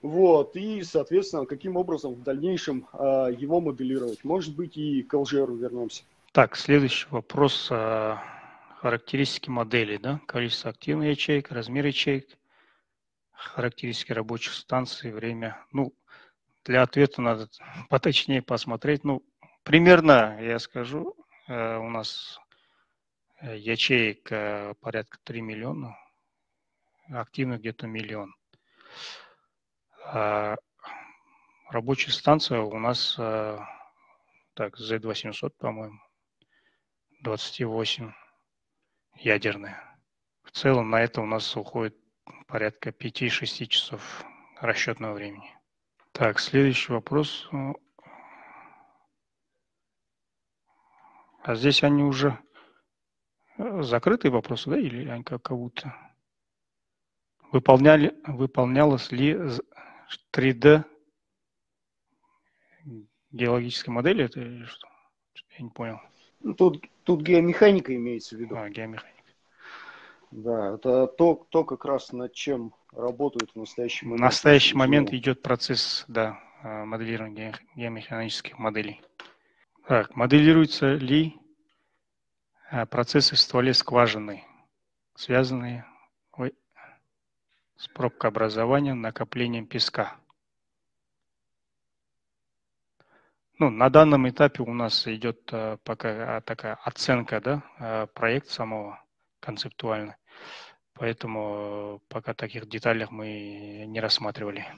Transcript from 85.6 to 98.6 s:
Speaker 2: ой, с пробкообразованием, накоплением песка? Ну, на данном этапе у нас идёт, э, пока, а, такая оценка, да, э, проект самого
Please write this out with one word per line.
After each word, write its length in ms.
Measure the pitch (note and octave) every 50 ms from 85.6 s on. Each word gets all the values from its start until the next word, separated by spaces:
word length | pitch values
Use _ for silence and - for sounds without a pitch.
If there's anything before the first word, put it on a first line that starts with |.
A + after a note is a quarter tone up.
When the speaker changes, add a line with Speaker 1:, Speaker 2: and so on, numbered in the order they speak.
| A#2+ B2 A#2+ A#2+ A#2+ - - _ _ _ _ _ _ _ _
Speaker 2:
ой, 200 | - B2+ B2+ - _ _ _ _ - - - - _ _ _ _ _ _ _ _ _ _ _ _ _ _ _ _
с 120 | _ - -
пробкообразованием, 1120 | _ - B2+ B2 - - - A#2 G#2 G#2+ A2 A2 G#2+ A2 A2+ A#2 C3 C#3 D3 C#3 C3 B2
накоплением 640 | A2+ A2+ - - - G#2 - B2+ B2 A#2+ A#2+ A#2 A2
песка? 500 | - - A#2 - - - - G#2+ G2 - - _ _ _ _ _ _ _ _ _ _ _ _ _ _ _ _ _ _ _ _ _ _ _ _ _ _ _ _ _ _ _ _ _ _ _ _ _ _ _ _ _ _ _ _ _ _ _ _ _ _ _ _ _ _ _ _ _ _ _ _ _ _ _ _ _ _ _ _
Ну, 120 | E3 C#3
на 180 | A2 G#2+ B2 C3+
данном 400 | C3 D3+ D#3 D#3 D3 C#3 C3 B2+
этапе 320 | B2 - D3 C#3+ - -
у 120 | B2 A2+ A#2
нас 340 | A#2+ A#2+ A2+ G#2+ - - A#2+
идёт, 340 | A2 A2 A2+ A#2+ A2+ _ _ -
э, 260 | - A2+ A2 A2 A2 G#2 _
пока, 540 | - A2+ - - A#2 G#2+ A2 A2+ B2 A#2 A2
а, 40 |
такая 340 | - - A#2 - - A2 G#2+
оценка, 680 | - - - - - - - C3 B2 A#2 - - A2
да, 220 | G#2 A#2+ C#3 D3 - - - -
э, 280 | B2 A2+ A2 A2 A2 G#2+ _
проект 340 | - A#2+ A#2+ C3 C#3 - -
самого 560 | - -